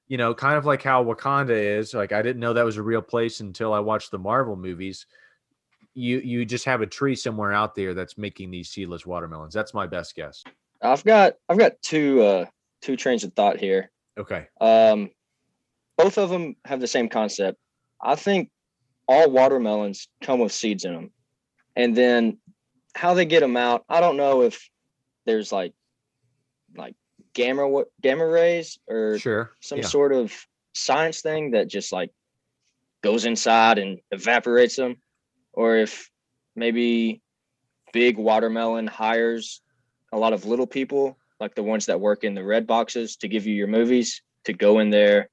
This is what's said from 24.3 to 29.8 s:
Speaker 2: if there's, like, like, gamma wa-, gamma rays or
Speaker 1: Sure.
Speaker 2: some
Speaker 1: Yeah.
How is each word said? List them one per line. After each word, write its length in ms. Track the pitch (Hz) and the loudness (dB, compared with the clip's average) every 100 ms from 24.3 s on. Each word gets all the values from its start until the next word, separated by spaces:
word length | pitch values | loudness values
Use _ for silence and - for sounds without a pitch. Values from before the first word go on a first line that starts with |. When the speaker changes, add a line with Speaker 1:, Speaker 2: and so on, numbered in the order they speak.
| 135 | 4
Speaker 2:
if 260 | 120 - - _ _ _ _ _ - | 2 0 -18 _ _ _ _ _ -2
there's, 260 | 110 101 | -2 -2
like, 220 | 98 90 - _ _ _ _ _ _ _ _ _ - | -6 -6 -10 _ _ _ _ _ _ _ _ _ -20
like, 200 | - - _ _ _ | -20 -20 _ _ _
gamma 340 | - 123 135 139 | -4 -2 0 0
wa-, 160 | 139 - _ | -2 -4 _
gamma 260 | 131 147 165 | -2 0 2
rays 540 | 170 170 170 160 - - | 4 2 2 -6 -16 -8
or 280 | 113 107 107 | -4 -2 -2
Speaker 1:
Sure. 320 | 127 107 117 _ | -2 -4 -4 _
Speaker 2:
some 180 | - | -10
Speaker 1:
Yeah. 80 | 143 | -8